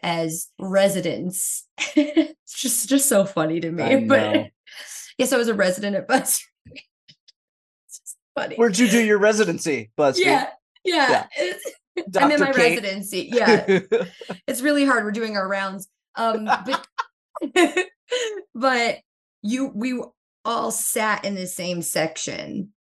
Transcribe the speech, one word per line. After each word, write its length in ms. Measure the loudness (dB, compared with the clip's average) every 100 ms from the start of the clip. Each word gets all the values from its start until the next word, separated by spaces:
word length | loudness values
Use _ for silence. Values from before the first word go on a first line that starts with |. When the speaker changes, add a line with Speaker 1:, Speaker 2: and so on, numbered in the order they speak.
Speaker 1:
as 460 | -4 -2 -2 -4 -10 -10
residents, 1080 | 0 4 4 2 -4 -4 -6 -6 -6 -6 -10 -10
<laughs> 180 | -2 2
it's 640 | 2 2 0 -2 -14 -6
just, 260 | -4 -2 0
just 180 | 2 4
so 160 | 4
funny 360 | 2 0 -2 -2
to 100 | -2
me. 100 | -2
Speaker 2:
I 220 | 2 2
Speaker 1:
But 300 | 4 2 4
Speaker 2:
know. 120 | 0 -2 _ -20 -20
Speaker 1:
<laughs> 360 | -16 -16 -8 -2
yes, 140 | 0
I 60 | 2
was 100 | 2
a 60 |
resident 420 | 2 0 0 -2 -4
at 100 | 0
BuzzFeed. 360 | 0 2 -4 -6 _ -20
<laughs> 160 | -20 -20 _ _ _ _ _ _ _ _ _ _
It's 120 | -20
just 160 | -20 -20 _
funny. 220 | -8 -4 2
Speaker 2:
Where'd 200 | 2 4
you 100 | 4
do 140 | 6
your 140 | 6 6
residency, 720 | 6 4 2 0 -2 -2 -4 2
BuzzFeed? 200 | 2 4
Speaker 1:
Yeah, 320 | 2 0 -2 -10 _ _
yeah. 260 | -2 0 2
Speaker 2:
Yeah. 160 | 0 -2 -6
Speaker 1:
It's, 340 | -6 -6 -12 -16 _ -10
<laughs> 200 | -4 2
I'm 120 | 2
in 80 | 4
Speaker 2:
Doctor 40 |
Speaker 1:
my 80 | 2
Speaker 2:
Kate. 300 | 4 4 2
Speaker 1:
residency. 480 | -4 -8 -6 -8 -2
Yeah. 460 | 2 4 4 4 2 2 -2 -2 -10
Speaker 2:
<laughs> 280 | -16 -10 -8
Speaker 1:
It's 140 | -2
really 240 | 0 2
hard. 200 | 4 2
We're 80 | 0
doing 260 | -4 -4 -4
our 100 | -4
rounds. 400 | -4 -4 -8 -14 _ _
Um, 300 | -4 -2 -2
but, 420 | 0 -2 -2 -6 -6 -12 -12 _ _ -10
<laughs> 460 | -2 2 4 2 -4 _ -6 -4 -4 -8 -14
but 440 | -2 0 2 0 -4 _ _ _ _
you, 280 | -6 -4 -4
we 260 | -4 -4 -4 -8 _ _ _
all 260 | -4 -4 -4
sat 540 | -4 -4 -2 -2 -2
in 100 | -4
the 120 | -6 -8
same 360 | -6 -6 -4
section. 880 | -4 -2 -2 -4 -8 -8 -8 -10 -10 _ _